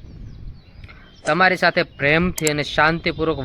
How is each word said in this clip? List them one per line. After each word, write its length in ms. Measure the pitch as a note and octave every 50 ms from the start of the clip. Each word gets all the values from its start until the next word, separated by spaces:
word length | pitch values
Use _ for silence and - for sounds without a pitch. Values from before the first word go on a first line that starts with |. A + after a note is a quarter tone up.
| - - - - - - - - - - - - - - - - - - - - - - - - -
તમારી 380 | D#3 D3+ F3 F#3 F#3 F#3 E3 F3+
સાથે 200 | E3+ - F3+ D#3+ - -
પ્રેમથી 560 | - C#3 C#3+ D#3 E3 F3+ F#3 - - D#3 D3+ D3
અને 100 | D3 C3+ - -
શાંતિપૂર્વક 640 | D#3+ D3+ D#3+ E3 E3 - E3 D3+ D3+ D#3 D#3+ D3+ C#3